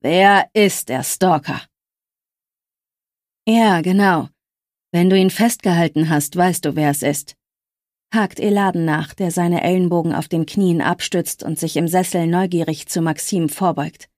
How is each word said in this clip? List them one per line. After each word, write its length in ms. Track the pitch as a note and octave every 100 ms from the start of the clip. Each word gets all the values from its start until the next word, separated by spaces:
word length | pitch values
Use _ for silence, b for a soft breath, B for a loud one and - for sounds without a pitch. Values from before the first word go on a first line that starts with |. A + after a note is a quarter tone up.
"Wer 480 | B2 F3 G3 G3+ -
ist 360 | A3 G3+ - -
der 140 | C3
Stalker?" 580 | - - F#3 D#3 - - - _ _ _ _ _ _ _ _ _ _ _ _ _ _ _ _ _ -
"Ja, 340 | A3+ A3 F3
genau. 480 | E3 F#3+ G3+ E3+ C#3 _ _ _ _ _ _
Wenn 200 | E3+ F3+
du 40 | F#3+
ihn 140 | F#3+
festgehalten 800 | - A3+ - F#3+ E3+ E3 D3+ D#3
hast, 260 | D3+ C#3+ F3
weißt 300 | F3+ F3 D#3
du, 100 | D3+
wer 140 | D3+
es 140 | C#3+
ist", 320 | C#3+ C#3+ - - _ _ _ _ _ _ _
hakt 280 | A3+ G3 -
Eladen 460 | G#3 G3+ F#3+ F3 E3
nach, 280 | D3+ D#3
der 160 | - F#3
seine 320 | F3 F3 F3
Ellenbogen 540 | - F#3 F3+ E3+ E3 -
auf 120 | E3
den 200 | E3 D#3
Knien 340 | - F#3+ E3+
abstützt 600 | - D3 - F3 E3 -
und 160 | - D#3
sich 180 | E3 D#3+
im 100 | E3
Sessel 380 | F#3 F#3 F3+ E3
neugierig 640 | F3 F#3+ F3 D#3+ D#3 -
zu 160 | F3+
Maxim 460 | E3 D#3 - F#3+ D#3+
vorbeugt. 580 | - F#3 D#3 D#3 _ -